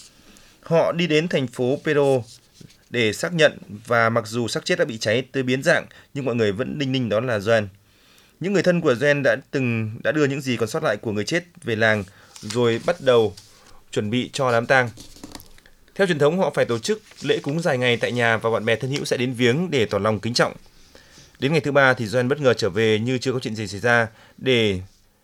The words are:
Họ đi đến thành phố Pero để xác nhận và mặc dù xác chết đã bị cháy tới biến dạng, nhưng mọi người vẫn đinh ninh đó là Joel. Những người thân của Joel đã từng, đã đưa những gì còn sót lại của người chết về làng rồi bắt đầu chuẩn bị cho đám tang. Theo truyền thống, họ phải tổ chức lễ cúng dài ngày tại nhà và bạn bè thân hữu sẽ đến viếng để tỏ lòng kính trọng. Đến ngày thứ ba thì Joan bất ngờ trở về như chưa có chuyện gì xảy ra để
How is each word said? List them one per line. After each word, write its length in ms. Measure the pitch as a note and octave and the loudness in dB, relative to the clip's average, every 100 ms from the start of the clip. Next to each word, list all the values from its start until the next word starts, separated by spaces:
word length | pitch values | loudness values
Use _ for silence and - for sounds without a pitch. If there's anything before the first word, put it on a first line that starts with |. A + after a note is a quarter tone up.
| - _ - - - _ | -20 _ -20 -20 -20 _
Họ 300 | - E3 G2+ | 0 2 2
đi 140 | E3+ E3+ | 0 2
đến 220 | D3+ F3 | 2 2
thành 180 | E3+ C3 | -2 -2
phố 320 | - B2 C#3+ | -2 -2 -2
Pero 380 | D#3+ D3 C#3 C3 - - _ - - _ _ | 0 2 2 2 -2 -16 _ -20 -20 _ _
để 220 | A#2 A2 | -2 0
xác 200 | G2+ E3+ | 0 -4
nhận 260 | E3+ D3+ - - G2+ - | 2 2 2 -12 -14 -2
và 240 | A#2 A2+ | 2 2
mặc 160 | A#2 G#2+ | 0 -2
dù 220 | A#2 A#2 | -4 -4
xác 160 | D#3+ | -4
chết 140 | - F3+ | -4 -2
đã 60 | |
bị 140 | D3 A2+ | -2 -2
cháy 240 | A2+ A#2 C3+ | -2 -2 -2
tới 100 | C3+ | -4
biến 200 | B2+ C3 | -2 0
dạng, 240 | D#3+ C#3 - - - | 0 0 -4 -14 -14
nhưng 100 | C#3 | -8
mọi 100 | B2+ | -4
người 180 | A#2+ G#2+ | 0 0
vẫn 260 | G2 C3 D3 | 0 -4 -4
đinh 140 | C3+ | -4
ninh 160 | C3 A#2 | -2 -2
đó 120 | G#2 | -2
là 180 | B2+ G#2+ | -2 -2
Joel. 280 | G2 A2+ G2+ - _ _ _ _ _ - | 0 0 0 -8 _ _ _ _ _ -10
Những 120 | F3 | -2
người 100 | F#3+ | 0
thân 180 | F3+ F3 | 2 2
của 120 | D#3+ | 2
Joel 300 | A#2 D3 C#3+ | 2 2 2
đã 140 | C3 A2 - | 2 0 -2
từng, 400 | C#3+ B2+ A2+ A2 A2 | -2 0 -2 -4 -4
đã 80 | G#2+ | -2
đưa 120 | D3+ | 0
những 160 | C#3 C#3 | 0 0
gì 160 | C3 A#2 | -4 -2
còn 120 | A2 | -2
sót 140 | D#3+ | -2
lại 140 | D3 G#2+ | -2 -4
của 160 | A#2 | -4
người 120 | G#2 | -4
chết 200 | G#2 E3+ F3 - | -2 -4 -4 -10
về 120 | A2+ A2 | -6 0
làng 280 | A2 G#2+ F#2+ - - - | 2 2 -4 -14 -20 -16
rồi 400 | G#2+ A#2 A#2 A#2 - | -6 0 2 2 -2
bắt 100 | F3 | 0
đầu 340 | C3+ A#2+ G#2+ - - - - - - | 4 4 4 -2 -20 -20 -20 -20 -8
chuẩn 180 | E3 G#2 | -6 -2
bị 200 | B2 G2+ | -2 -4
cho 200 | - B2+ | -2 0
đám 140 | A#2 A#2+ | 0 2
tang. 240 | C3+ A#2+ - - - - - - - - _ _ | 2 2 -6 -20 -20 -18 -18 -20 -20 -20 _ _
Theo 120 | - G3 | -2 0
truyền 120 | D3+ | 2
thống, 200 | D3 F3+ | 2 2
họ 120 | D3+ | 0
phải 140 | D3 | 0
tổ 140 | A#2 A#2 | -2 -2
chức 240 | D#3 G#3+ - - | -2 -6 -8 -6
lễ 160 | C#3+ E3 | -2 -2
cúng 220 | D3 D#3+ | -2 -2
dài 180 | E3+ C3 | -2 0
ngày 180 | B2 A#2 | 0 0
tại 160 | B2 | -2
nhà 240 | A#2+ A#2 A2 | 0 0 2
và 140 | A2+ | 0
bạn 140 | A2 | 0
bè 120 | A2 A2+ | 0 -2
thân 140 | C3 | -2
hữu 140 | C#3 | -4
sẽ 120 | B2+ B2 | -2 -2
đến 160 | B2 | -2
viếng 380 | A#2+ B2 C#3 F3+ | 2 2 2 0
để 160 | C3+ G2+ | 0 0
tỏ 120 | G2+ | 0
lòng 220 | G#2 G#2 | 0 -2
kính 140 | A#2 | -2
trọng. 180 | A#2+ C3 - - - - - - - - - | -2 -2 -4 -18 -20 -20 -20 -20 -20 -20 -4
Đến 120 | C3 | 0
ngày 80 | D#3+ | 0
thứ 120 | D3 | 2
ba 220 | C#3 C3+ | 4 4
thì 100 | B2+ G#2+ | 4 0
Joan 220 | B2 B2 | -2 0
bất 120 | D3+ | 2
ngờ 140 | B2+ | 2
trở 160 | A2 G2+ | 2 0
về 280 | F#2 A2 G#2+ | 2 2 2
như 200 | A#2+ B2+ | 0 -2
chưa 140 | C3 | -2
có 80 | B2 | -4
chuyện 140 | B2 | -4
gì 120 | A2 G2+ | -6 -8
xảy 140 | G2 | -4
ra 280 | A#2+ A#2+ A2+ - - - | 2 2 2 -6 -20 -6
để 420 | C3 A#2+ G#2+ F#2 F#2 _ _ _ | 0 2 2 0 -6 _ _ _